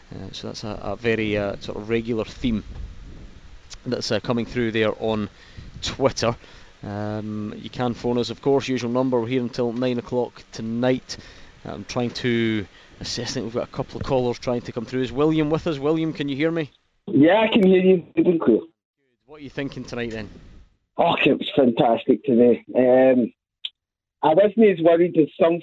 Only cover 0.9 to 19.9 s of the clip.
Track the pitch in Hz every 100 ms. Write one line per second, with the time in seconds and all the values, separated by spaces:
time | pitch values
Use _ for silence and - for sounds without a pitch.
0.9 | 101 117 110 107 104 101 - - - 104
1.9 | 117 113 113 101 - 127 107 - - -
2.9 | - - - - - - - - - 127
3.9 | 117 - 107 - 120 110 123 113 110 107
4.9 | - 113 110 101 - - - - - -
5.9 | - 131 - 113 117 - - - - 104
6.9 | 104 104 107 107 107 104 - 110 - 123
7.9 | 113 120 120 117 113 139 139 127 127 117
8.9 | 123 131 123 113 131 120 - 120 117 127
9.9 | 120 - 123 117 - - - 113 117 127
10.9 | 131 - - - - - - - 80 101
11.9 | 123 120 - 123 117 113 107 95 - -
12.9 | - - - 120 131 110 117 - - 127
13.9 | 117 - 135 123 117 - 120 120 123 113
14.9 | 127 123 123 151 160 151 156 175 143 147
15.9 | 160 160 151 143 135 160 165 147 _ _
16.9 | _ - 147 160 208 220 233 185 185 185
17.9 | 185 - 165 165 165 135 107 - _ _
18.9 | _ _ 123 123 151 135 - 139 131 120